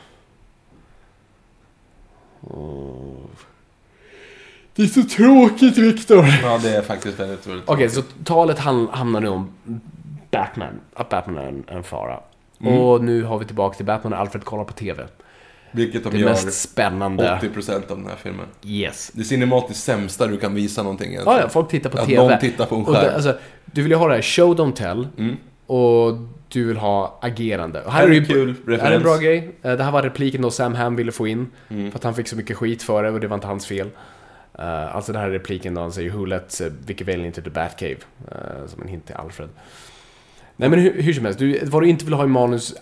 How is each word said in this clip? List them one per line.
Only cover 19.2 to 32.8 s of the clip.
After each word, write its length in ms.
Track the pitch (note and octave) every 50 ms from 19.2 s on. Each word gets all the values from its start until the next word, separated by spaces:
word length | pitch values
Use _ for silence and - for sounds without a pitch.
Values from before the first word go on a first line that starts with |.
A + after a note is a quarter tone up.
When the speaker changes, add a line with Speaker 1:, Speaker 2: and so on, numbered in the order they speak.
Speaker 2:
är 40 | A2
cinematiskt 580 | A2 C3 C3 B2 B2+ B2+ B2+ B2 - G#2 - -
sämsta 420 | - A#2+ G#2 G2+ F#2 - - B2+
du 100 | A2 G#2
kan 180 | G2+ - G2 G2+
visa 280 | G#2 G#2 G2+ - A#2
någonting 280 | G#2 G2 G2 G2 G2+ F2+
egentligen. 260 | F2+ F2+ - G3 B3 B3
Speaker 1:
Ja, 40 | C#3+
ja, 40 | A2
folk 200 | - D#3+ E3 D#3+
tittar 220 | - C#3+ - C3
på 80 | C3+ C3
Speaker 2:
Att 80 | A#2
Speaker 1:
T 100 | C3+ C3
V. 60 | B2 B2+ C3
Speaker 2:
någon 100 | B2 -
tittar 280 | C3+ A#2+ - - A2+
på 80 | - A#2
en 80 | A2 G#2
Speaker 1:
Och 80 | -
det, 80 | D3+ G#2
Speaker 2:
skärm. 140 | G2 - -
Speaker 1:
alltså, 240 | D3+ C#3+ C#3+ B2+ - - - - - _
du 180 | - - D3
vill 80 | C#3+ D#3
ju 60 | D#3+
ha 120 | D#3+ E3+ D#3
det 60 | C3
här 80 | A2+
show, 340 | G#2+ - - - F3 F3 E3+
don't 160 | E3 D#3+ C3+
tell. 360 | B2+ - G#2+ F2 F2+ A2+ B2 C#3+ - -
Speaker 2:
Mm. 180 | A2 A#2 B2+ - - - _ _ _
Speaker 1:
Och 480 | - C3 B2 B2 A#2+ A#2 A#2 A#2 A#2 A2+ A#2 A#2 A#2 - - - _
du 160 | - B2+ A#2+
vill 120 | A2+ A2+
ha 420 | G#2+ G#2+ G2+ G2+ G2+ F#2+ - - -
agerande. 600 | - A#2+ A2+ A2 A#2 A2 G#2 F#2 E2 E2 D#2 D2+ -
Och 80 | G2
här 60 | B2 D#3
Speaker 2:
Här 60 | F#3+
Speaker 1:
är 40 | F3+
Speaker 2:
är 40 | D#3+
Speaker 1:
ju 100 | D#3 D3
Speaker 2:
kul 280 | D3+ C#3+ C#3 C3 B2 B2 - - A2+ A#2 A2+
Speaker 1:
här 100 | C3+ D3
är 60 | E3
en 60 | E3
bra 100 | D#3+ E3 D#3
Speaker 2:
referens. 60 | D#3
Speaker 1:
grej. 280 | D#3 D#3+ E3 E3+ E3 E3+ - -
Eh, 140 | - B2+ B2+
det 80 | B2+ C3+
här 80 | C#3
var 100 | C#3+ C#3+
repliken 400 | C3+ C3 C3 - C#3 C3+ C3 C3
då 80 | B2+ A#2+
Sam 240 | A#2+ - B2+ A#2+ A#2
Hamm 220 | A#2 A#2+ A#2+ A#2+
ville 160 | A#2+ A#2 A#2
få 140 | A2+ - A2+
in. 240 | A2 A2 A#2 B2+ B2 - - - _
Speaker 2:
Mm. 220 | A2 G#2 G2+ G2+
Speaker 1:
För 80 | G2+ B2
att 60 | -
han 100 | A#2 A2
fick 140 | A#2+ A2+ -
så 80 | A#2
mycket 200 | A2+ A2 - A2
skit 260 | - A#2+ A2+ A#2 A#2